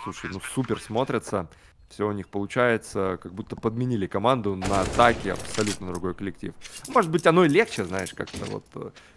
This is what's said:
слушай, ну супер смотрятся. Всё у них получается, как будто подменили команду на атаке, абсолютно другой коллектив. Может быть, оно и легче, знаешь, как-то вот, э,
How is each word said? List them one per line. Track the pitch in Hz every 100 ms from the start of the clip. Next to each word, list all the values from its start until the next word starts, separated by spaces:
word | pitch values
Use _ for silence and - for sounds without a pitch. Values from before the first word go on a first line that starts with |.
слушай, | 101 - -
ну | 95
супер | - - 123 107
смотрятся. | - 110 135 120 - 101 85 - - _ -
Всё | - 107
у |
них | 104 92
получается, | 101 101 131 123 110 - 104 95 90
как | 90
будто | 92 -
подменили | - 113 110 127 117 92
команду | 98 110 131 101 95
на | 95 98
атаке, | 92 - 120 113 101
абсолютно | 90 - - 104 95 92
другой | 85 90
коллектив. | 87 95 - - - - - -
Может | - 175
быть, | 165 170
оно | 170
и | 170
легче, | 156 233 -
знаешь, | 90 95 90
как-то | - - - 95
вот, | 104 -
э, | - - - -